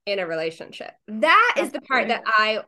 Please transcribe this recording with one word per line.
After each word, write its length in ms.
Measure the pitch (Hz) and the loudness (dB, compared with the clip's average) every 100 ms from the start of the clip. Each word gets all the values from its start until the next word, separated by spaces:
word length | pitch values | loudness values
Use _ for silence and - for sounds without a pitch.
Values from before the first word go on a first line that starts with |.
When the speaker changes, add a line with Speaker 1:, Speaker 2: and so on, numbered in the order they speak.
| - | -6
Speaker 1:
in 120 | 202 | -4
a 80 | 175 | -2
relationship. 640 | 160 160 160 - - - - - | -4 -4 -8 -14 -14 -16 -18 -12
That 480 | 214 311 392 480 - | -2 4 6 4 2
is 120 | 320 | -2
the 120 | 294 | -6
part 260 | - 262 220 | -2 0 0
that 140 | 226 226 | -2 0
Speaker 2:
Absolutely. 320 | 220 214 | 2 2
Speaker 1:
I 40 | 220 | 0